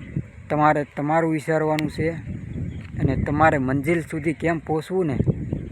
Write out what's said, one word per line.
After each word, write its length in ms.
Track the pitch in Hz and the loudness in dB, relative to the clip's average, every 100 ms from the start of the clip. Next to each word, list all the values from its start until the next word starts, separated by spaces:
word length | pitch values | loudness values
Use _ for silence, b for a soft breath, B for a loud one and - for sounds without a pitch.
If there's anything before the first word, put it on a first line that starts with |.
| - - - - - | -6 -6 -6 -10 -2
તમારે 340 | 151 151 151 143 - | 4 6 4 0 -4
તમારું 360 | 147 165 165 | 0 2 2
વિચારવાનું 580 | 156 160 160 156 156 151 | 0 0 0 2 0 0
છે 200 | - 160 165 - - - - - - - - | 0 -2 -4 -8 -10 -8 -8 -8 -8 -10 -2
અને 160 | 143 135 | 0 2
તમારે 420 | 156 147 156 151 | 2 6 6 6
મંજિલ 420 | 127 139 139 170 | 2 0 2 0
સુધી 320 | 147 165 160 | 0 -4 -4
કેમ 260 | 151 160 165 | -2 0 -2
પહોંચવું 480 | - 156 - 185 165 | -2 -4 -2 -2 0
ને 120 | 120 - - - - - | 0 0 -2 -4 -6 -6